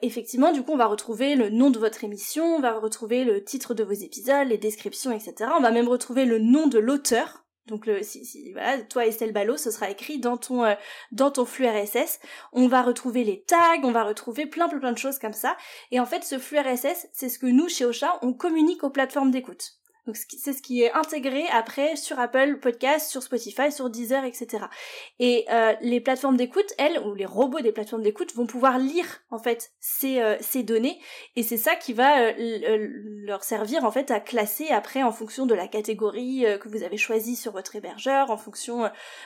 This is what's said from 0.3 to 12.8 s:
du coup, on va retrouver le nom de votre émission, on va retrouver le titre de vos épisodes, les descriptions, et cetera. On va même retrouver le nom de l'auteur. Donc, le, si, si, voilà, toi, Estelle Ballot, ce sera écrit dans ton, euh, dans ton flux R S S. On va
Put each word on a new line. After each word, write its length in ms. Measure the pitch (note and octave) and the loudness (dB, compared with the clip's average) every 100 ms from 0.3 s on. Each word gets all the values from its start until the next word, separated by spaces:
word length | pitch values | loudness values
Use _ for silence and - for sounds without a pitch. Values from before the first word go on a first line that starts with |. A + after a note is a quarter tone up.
| B3 D#4 | 4 4
du 100 | C#4+ | 4
coup, 80 | B3+ | 2
on 60 | D4 | 2
va 100 | A3 | 2
retrouver 480 | G#3+ - A3 C#4 C#4+ | 0 -4 -2 2 2
le 140 | G#3 | 4
nom 220 | A3+ C#4 | 6 4
de 80 | A#3 | 4
votre 260 | A3 - G#3+ | 0 -2 -8
émission, 500 | G#3 - D4 E4 E4 | -8 -8 -2 2 2
on 60 | |
va 180 | B3 A3 | 2 0
retrouver 460 | G#3+ - G#3+ B3 B3+ | -4 -6 -2 0 2
le 180 | G3+ | 0
titre 300 | G3+ C4 - | -2 -8 -4
de 100 | A3+ | -2
vos 80 | G3+ | -2
épisodes, 560 | G3+ - - C4 C#4 C4+ | -4 -6 -6 0 2 2
les 100 | A3 | 0
descriptions, 540 | G#3+ G#3+ G3+ - C4 | -2 -4 -8 -8 -6
et 80 | G#3+ | -6
cetera. 380 | F#3 - A#3 E4 | -8 -6 0 4
On 40 | |
va 100 | A#3+ | 4
même 180 | A#3 A#3+ | 4 2
retrouver 340 | B3 - B3 | 0 0 0
le 160 | B3+ A3 | 2 4
nom 280 | A3+ C#4+ D#4 | 6 6 6
de 120 | A3+ | 4
l'auteur. 640 | A3+ C#4+ - A#3 E4 - _ _ - | 4 2 2 0 0 -6 _ _ -12
Donc, 200 | G#3+ A3 | -8 -4
le, 160 | G3+ | -4
si, 220 | G#3+ - | -4 -12
si, 300 | - - - | -16 -16 -14
voilà, 280 | F#3+ G#3 C4+ | -6 -2 -2
toi, 220 | A3 B3 A3+ | -2 0 0
Estelle 280 | A3 A3 | 0 -2
Ballot, 240 | G#3+ G3+ D4 | 0 0 -2
ce 140 | A#3 | -4
sera 180 | G#3+ G3 | -4 -6
écrit 300 | G3+ - D4+ | -6 -8 -4
dans 180 | A#3+ A#3+ | -2 -4
ton, 260 | - B3 | -2 0
euh, 120 | A3+ G#3 - - - | 2 2 -2 -18 -6
dans 200 | G#3 C#4 | 0 2
ton 120 | C#4 | 2
flux 240 | B3 - B3 | -2 0 0
R 80 | G#3+ | 0
S 220 | G#3 A#3+ | -2 -2
S. 220 | D#4+ - - - - | -2 -4 -14 -20 -6
On 160 | B3 B3+ | 2 4
va 120 | B3+ | 6